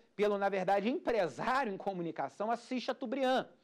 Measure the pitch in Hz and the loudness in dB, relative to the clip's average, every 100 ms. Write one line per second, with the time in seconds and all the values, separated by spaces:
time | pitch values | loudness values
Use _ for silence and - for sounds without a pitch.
0 | _ - 202 202 196 190 185 202 208 330 | _ -2 0 2 2 2 2 2 2 0
1 | - 226 170 - 226 254 240 190 196 185 | 0 0 0 0 0 0 0 -2 -4 -4
2 | 165 156 139 - 214 233 - 254 254 240 | -4 -4 -6 -4 -2 -2 -2 -4 -4 -6
3 | 240 269 254 254 - - | -4 0 2 2 0 -10